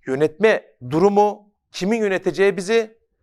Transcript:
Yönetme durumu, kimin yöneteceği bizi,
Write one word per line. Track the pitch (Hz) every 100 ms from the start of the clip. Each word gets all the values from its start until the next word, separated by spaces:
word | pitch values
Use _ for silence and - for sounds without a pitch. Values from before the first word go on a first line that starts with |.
| -
Yönetme | 131 151 156 214 196 - - 123
durumu, | 156 196 202 208 208 _ _ _
kimin | - 180 233
yöneteceği | 208 180 185 156 196 185
bizi, | 180 226 220 _ _ _